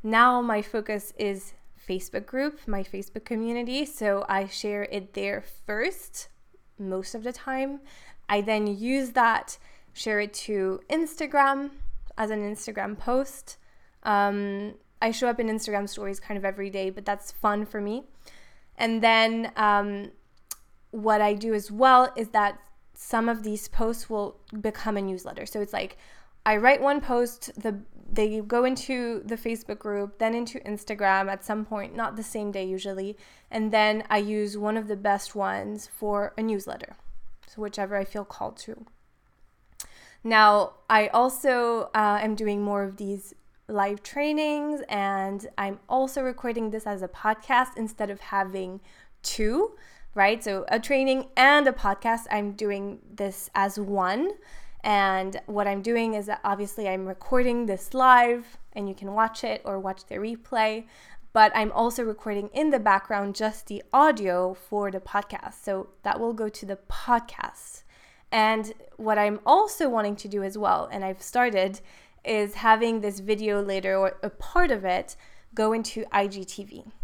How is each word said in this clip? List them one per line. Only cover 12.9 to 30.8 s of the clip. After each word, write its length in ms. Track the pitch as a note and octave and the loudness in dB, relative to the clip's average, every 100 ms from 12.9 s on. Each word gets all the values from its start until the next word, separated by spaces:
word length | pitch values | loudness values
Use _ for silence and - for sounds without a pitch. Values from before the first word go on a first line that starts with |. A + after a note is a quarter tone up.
| G#3 | -6
post. 600 | - B3+ C4+ - - - - - - _ | 0 0 0 -8 -18 -20 -20 -20 -20 _
Um, 720 | - G3+ G3+ G3+ G3+ G3+ G#3 G#3+ _ _ | 0 2 2 0 -4 -6 -8 -14 _ _
I 120 | A3+ | -2
show 160 | A3+ B3 | 0 -2
up 120 | A#3 | 0
in 80 | A3+ | -2
Instagram 400 | A3 G#3+ G3+ G3+ | -2 -2 -4 -4
stories 320 | - G3+ G3 | -8 -8 -8
kind 160 | - G#3 | -6 -4
of 80 | G3 | -4
every 260 | G3 G3 | -4 -6
day, 180 | G3 F#3+ | -4 -4
but 160 | F#3+ G3+ | -6 -6
that's 260 | G3+ - | -6 -6
fun 360 | - G#3+ G#3 G#3 | -2 0 0 -2
for 120 | G#3+ | -6
me. 260 | G3+ A3+ C#4 - - - - - - - | -6 -6 -10 -20 -20 -20 -20 -20 -20 -4
And 280 | A3+ A3+ | 0 4
then, 480 | A3+ A3+ A3+ A3+ A3+ - | 6 6 4 2 -4 2
um, 560 | G#3+ G3+ G3+ G3+ G3+ - _ - _ - - - - | 4 4 2 -4 -8 -16 _ -20 _ -18 -18 -20 -14
what 320 | A3+ G#3+ G#3+ | -2 2 4
I 140 | G#3 G#3 | 4 2
do 180 | A3+ | 0
as 180 | G#3+ G3+ | -2 -2
well 400 | G#3 C4 B3+ B3+ - | 4 8 10 8 0
is 140 | A3 | 0
that 300 | A3 G3+ - - - - - | 2 2 0 -16 -20 -20 -18
some 300 | - A3+ A#3 | -4 0 0
of 160 | A3+ | -2
these 240 | G#3+ G#3 - | -4 -6 -2
posts 420 | - A3+ A3+ - | 0 0 -2 -6
will 280 | A3 G3+ - - G#3+ | -6 -6 -10 -14 -4
become 340 | G#3+ G#3+ A3 G3+ | -4 -4 -4 -2
a 60 | |
newsletter. 440 | G3 F#3 F3+ - - | -4 -6 -10 -12 -10
So 140 | G#3+ | -6
it's 140 | G3+ | -4
like, 240 | G3 F#3+ - - - - - - | -4 -6 -10 -20 -20 -20 -4 2
I 100 | G#3+ | 6
write 260 | A#3+ C#4 | 6 6
one 200 | C4+ C#4+ | 4 2
post, 500 | C#4 A#3+ A#3+ - - - | 2 0 0 -4 -14 -6
the, 200 | A3 G3+ G#3+ - - | -6 -6 -10 -16 -2
they 300 | - G#3+ G#3+ | 2 2 0
go 240 | G#3 A#3+ | 0 2
into 580 | B3+ C4 - B3+ A#3+ A3+ G#3 | 2 0 -4 -4 -2 -6 -6
the 100 | A3+ | -6
Facebook 440 | A#3 A3+ - G#3+ | -4 -6 -8 -10
group, 380 | G#3+ G3+ G3+ - | -4 -4 -4 -2
then 160 | A3+ | -2
into 260 | A#3 A#3 B3+ | -2 -4 -8
Instagram 680 | - G#3 | -10 -10